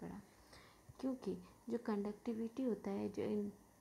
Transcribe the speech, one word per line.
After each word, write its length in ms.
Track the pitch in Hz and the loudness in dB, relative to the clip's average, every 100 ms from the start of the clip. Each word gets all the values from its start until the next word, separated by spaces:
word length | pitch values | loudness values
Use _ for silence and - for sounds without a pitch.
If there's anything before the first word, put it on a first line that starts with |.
पड़ा? 200 | 175 185 - - - - - - - - | -8 -8 -10 -18 -20 -18 -18 -20 -18 -4
क्योंकि 340 | 262 262 196 180 - - - | -2 0 -2 -4 -6 -12 -4
जो 80 | 226 | -2
conductivity 840 | 233 202 208 208 - 226 226 - | 2 2 2 -2 -2 0 0 2
होता 260 | 262 208 196 | 2 2 2
है, 180 | 202 208 | 2 2
जो 140 | - | 2
इन 280 | 214 214 208 - - - | 4 4 2 -4 -14 -8